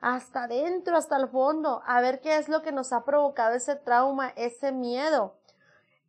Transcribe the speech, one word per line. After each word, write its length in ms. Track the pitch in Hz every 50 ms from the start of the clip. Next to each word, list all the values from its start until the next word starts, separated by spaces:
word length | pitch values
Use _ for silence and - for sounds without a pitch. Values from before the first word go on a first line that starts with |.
hasta 420 | - 240 254 254 - - - 262 240
adentro, 540 | 233 240 254 302 349 359 370 359 359 339
hasta 200 | 320 320 - 302
el 100 | 269 269
fondo, 540 | 240 247 262 262 285 311 320 302 294 247 - -
a 120 | - 247 247
ver 220 | 247 254 254 254
qué 160 | - 208 208
es 100 | 311 302
lo 140 | 294 311 311
que 100 | 311 320
nos 220 | 285 269 254 - 254
ha 120 | 233 233
provocado 500 | 277 277 294 285 277 277 - 226 226 233
ese 200 | 254 254 294 285
trauma, 560 | 285 - 240 240 240 262 269 277 269 262 247 -
ese 360 | - 233 240 240 - 277 277
miedo. 640 | 262 262 247 240 240 254 285 320 311 262 202 196 - _ _ _ _ _ _ _ _ _ _ _ _ _ _